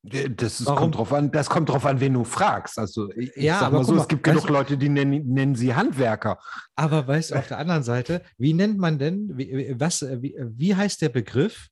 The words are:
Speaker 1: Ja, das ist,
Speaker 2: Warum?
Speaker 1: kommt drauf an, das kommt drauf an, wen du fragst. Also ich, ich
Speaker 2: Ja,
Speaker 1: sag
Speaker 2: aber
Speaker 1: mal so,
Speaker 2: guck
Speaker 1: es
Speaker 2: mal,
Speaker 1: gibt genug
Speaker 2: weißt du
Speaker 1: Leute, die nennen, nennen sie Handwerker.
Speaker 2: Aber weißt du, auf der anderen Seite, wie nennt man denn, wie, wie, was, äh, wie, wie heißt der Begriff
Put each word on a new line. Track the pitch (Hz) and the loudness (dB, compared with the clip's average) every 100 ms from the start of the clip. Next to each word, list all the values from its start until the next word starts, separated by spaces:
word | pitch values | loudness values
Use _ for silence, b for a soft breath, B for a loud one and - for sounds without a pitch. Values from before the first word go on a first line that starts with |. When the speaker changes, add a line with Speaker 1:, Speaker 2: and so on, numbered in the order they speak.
Speaker 1:
Ja, | 104 135 139 | -8 -6 -6
das | 107 117 - | -4 -4 -2
ist, | 123 | -2
Speaker 2:
Warum? | 143 | 2
Speaker 1:
kommt | 160 147 | 0 0
drauf | 110 | 0
an, | 143 143 | 0 2
das | 151 143 | 0 0
kommt | 175 151 | 0 2
drauf | 127 143 | 0 2
an, | 131 | 2
wen | 139 | 2
du | 127 | 2
fragst. | 113 - 190 104 - - | 0 0 0 0 -6 -8
Also | 107 - 101 | -6 -4 -6
ich, | 110 127 - | -6 -10 -2
ich | |
Speaker 2:
Ja, | 147 185 | 0 2
Speaker 1:
sag | 165 | 4
Speaker 2:
aber | 147 | 4
Speaker 1:
mal | |
so, | 127 | 4
Speaker 2:
guck | 160 | 4
Speaker 1:
es | |
Speaker 2:
mal, | - | 4
Speaker 1:
gibt | 147 | 2
genug | - 156 | 4 4
Speaker 2:
weißt | 151 | 4
du | |
Speaker 1:
Leute, | 143 135 143 | 0 2 0
die | 143 | 2
nennen, | 143 139 143 139 | 2 2 0 0
nennen | 135 135 | 2 2
sie | 127 123 | 2 2
Handwerker. | 123 233 143 123 107 107 98 B B B - | 2 0 2 0 2 -2 -4 B B B -2
Speaker 2:
Aber | 151 156 131 | 0 2 2
weißt | 147 160 | 0 0
du, | 139 | -4
auf | - | -4
der | 117 | -6
anderen | 156 165 | -2 0
Seite, | 117 120 123 175 B _ | 0 -2 -2 -6 B _
wie | 139 | 0
nennt | 160 208 208 | 2 2 2
man | 175 156 | 0 0
denn, | 143 190 208 135 | -2 -2 -6 -8
wie, | 135 131 | -6 -6
wie, | 127 123 | -6 -2
was, | 151 170 | -2 -2
äh, | 135 127 | -6 -6
wie, | 135 - | -8 -8
wie | 123 113 170 190 | -10 -2 0 2
heißt | 202 - | 0 0
der | 156 | -2
Begriff | 127 104 117 185 - - | -2 -2 0 0 -2 -20